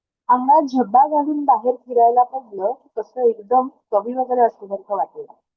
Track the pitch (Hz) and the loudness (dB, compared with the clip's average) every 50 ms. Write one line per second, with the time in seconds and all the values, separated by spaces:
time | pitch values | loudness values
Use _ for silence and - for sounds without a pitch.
0 | _ _ _ _ _ - 240 254 254 262 285 320 311 262 247 262 240 196 208 254 | _ _ _ _ _ -2 -2 0 2 2 2 2 2 2 0 -2 -2 2 4 2
1 | 277 302 302 294 285 294 302 294 285 269 247 226 226 247 247 - _ 247 247 233 | 4 4 2 -2 -2 -2 -4 -2 0 0 0 0 0 -2 -4 -4 _ -4 2 4
2 | 233 233 240 247 247 247 254 269 247 220 202 190 185 208 262 - _ _ _ 220 | 4 4 4 2 0 0 -2 -10 -14 _ -10 -6 -4 -4 -6 -6 _ _ _ -12
3 | 214 - _ 254 254 233 220 220 208 202 247 254 262 269 - _ _ _ 220 202 | -12 -10 _ -2 0 0 0 -2 -4 -2 0 0 0 -2 -6 _ _ _ -4 -2
4 | 202 233 247 262 254 247 247 247 233 226 - _ 208 190 196 196 190 - 202 190 | -2 -2 -4 -6 -4 -2 0 2 2 0 0 _ -14 -12 -12 -12 -10 -8 -6 -6
5 | 165 - _ 151 - - - _ _ _ _ | -6 -6 _ -14 -18 -18 -20 _ _ _ _